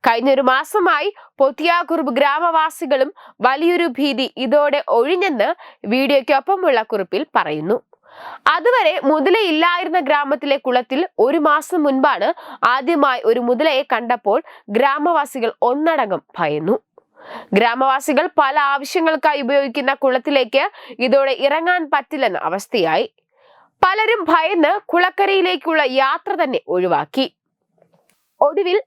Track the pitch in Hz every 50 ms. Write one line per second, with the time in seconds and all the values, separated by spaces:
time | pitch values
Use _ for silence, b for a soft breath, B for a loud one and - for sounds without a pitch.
0 | - 247 233 233 240 277 269 262 269 254 254 269 311 - - 427 - 381 330 294
1 | 311 403 B B B B B _ 277 269 254 - 302 339 339 349 349 349 330 311
2 | 285 277 240 240 294 285 277 311 339 339 330 320 311 320 - - 339 262 285 262
3 | 262 285 B B B B B B 202 247 269 294 330 339 349 349 339 330 240 -
4 | 285 285 269 220 262 254 _ - 254 226 254 294 294 294 269 285 - - - 233
5 | 240 294 370 359 392 381 285 247 294 269 349 B B B B B - 202 226 262
6 | 277 277 285 269 254 - 285 269 - - 392 370 359 320 262 226 220 _ 226 202
7 | 185 _ - 202 311 _ _ 233 170 160 151 151 151 180 220 247 _ _ _ B
8 | B B B B B B B B _ - 311 359 320 466 494 494 403 302 349 -
9 | - 277 302 311 269 294 349 453 427 359 311 302 330 349 349 349 370 359 320 370
10 | 285 262 302 285 285 269 294 262 - 285 277 277 _ 262 247 247 240 _ 262 277
11 | 359 - _ - 214 254 311 330 294 302 294 311 302 - 370 339 294 285 262 262
12 | 262 294 247 175 190 269 349 B B B 262 B - 226 247 269 262 294 339 294
13 | 285 277 254 - - 214 233 247 240 240 247 233 311 320 277 262 285 _ 254 220
14 | 240 226 247 233 _ 202 208 294 B B B B B - 208 233 269 277 269 302
15 | 294 349 339 302 285 - - 262 226 226 - _ - 240 254 285 311 330 320 294
16 | 240 202 185 156 _ _ _ - 170 151 147 151 160 180 240 - _ _ _ _
17 | _ _ B B B B B B B B 208 196 226 233 233 254 262 269 262 269
18 | - - 285 254 330 359 _ - 294 269 285 302 285 277 277 277 285 277 - 370
19 | 330 320 320 277 - 311 294 294 269 233 285 277 277 269 233 294 247 262 269 -
20 | - 262 254 262 - 302 294 269 247 220 - 269 311 403 B B B B 247 B
21 | 247 254 247 277 277 269 262 - 254 277 285 320 330 359 359 359 320 277 302 277
22 | 277 _ 311 269 254 214 180 - - 160 170 196 - _ - 220 170 160 156 185
23 | 254 - _ _ _ b b b b b b b b b b _ - 370 392 427
24 | 440 440 466 440 349 311 330 320 320 349 403 339 302 294 381 415 _ - - 349
25 | 359 370 359 - 392 392 392 381 349 370 370 285 - 320 320 311 294 262 254 262
26 | 269 269 302 339 _ 392 403 330 330 277 247 240 _ - 180 180 180 180 165 147
27 | 151 _ - 262 269 - _ _ _ _ _ _ _ _ _ _ _ _ _ _
28 | _ _ _ _ _ _ _ _ - 294 320 403 381 359 359 427 -